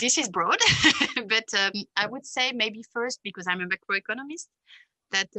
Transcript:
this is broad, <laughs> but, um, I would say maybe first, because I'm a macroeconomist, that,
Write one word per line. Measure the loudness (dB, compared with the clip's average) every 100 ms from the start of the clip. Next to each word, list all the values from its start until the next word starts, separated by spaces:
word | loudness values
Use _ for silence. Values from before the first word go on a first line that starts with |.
this | 0 2
is | 0
broad, | 0 2 4 4 6 4
<laughs> | 4 0 -2 0
but, | 0 0 0
um, | 0 0 -4
I | -2 -2
would | -4
say | -8 -2 0
maybe | 0 -2 -4 -8
first, | -4 -4 -4
because | -10 -6 -2
I'm | -2
a | -2
macroeconomist, | -6 -2 -2 -2 -8 -8 -12 -14 _ _ -20 _ _ _
that, | -2 -2